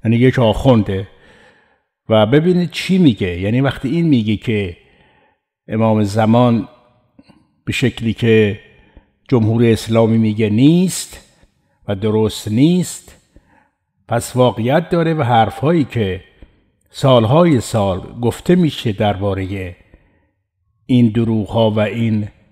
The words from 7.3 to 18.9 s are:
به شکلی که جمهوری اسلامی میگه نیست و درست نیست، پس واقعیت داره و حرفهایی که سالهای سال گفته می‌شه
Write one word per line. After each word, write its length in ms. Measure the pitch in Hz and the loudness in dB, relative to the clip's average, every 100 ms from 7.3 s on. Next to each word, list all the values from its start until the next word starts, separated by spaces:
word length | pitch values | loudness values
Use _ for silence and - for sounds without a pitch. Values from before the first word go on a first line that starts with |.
| _ _ _ - | _ _ _ -10
به 80 | |
شکلی 400 | - 123 - 113 | -4 -4 -2 -6
که 460 | 104 117 110 104 98 _ _ _ - _ _ _ | -2 2 4 2 -2 _ _ _ -20 _ _ _
جمهوری 440 | 123 107 113 117 | 0 2 2 2
اسلامی 440 | 110 - 113 113 113 | 2 0 0 2 2
میگه 320 | 110 104 107 | 0 0 -2
نیست 680 | 104 139 175 185 - - - _ _ _ _ _ _ - | 2 4 4 0 -6 -14 -20 _ _ _ _ _ _ -10
و 80 | 101 | -4
درست 520 | 110 107 110 - - | -2 0 -2 -4 -6
نیست، 680 | 107 151 180 165 - - - _ - _ _ _ _ _ _ _ | 0 2 2 -4 -10 -20 -20 _ -20 _ _ _ _ _ _ _
پس 280 | 117 - 123 | -6 -4 0
واقعیت 540 | 123 110 117 151 165 | 0 0 -2 -2 0
داره 240 | 175 165 | -2 0
و 100 | 156 | -2
حرفهایی 600 | 123 208 107 - 139 170 | 2 2 2 0 0 0
که 380 | 131 120 98 92 - _ - _ _ _ _ | -2 -4 -4 -6 -12 _ -20 _ _ _ _
سالهای 680 | - 135 123 110 151 175 131 | -4 2 4 4 2 4 2
سال 420 | - 113 98 90 76 - | 0 -2 -2 -4 -8 -6
گفته 340 | 120 - - 180 | -4 -4 0 2
می‌شه 360 | 165 - 123 | 2 -2 -8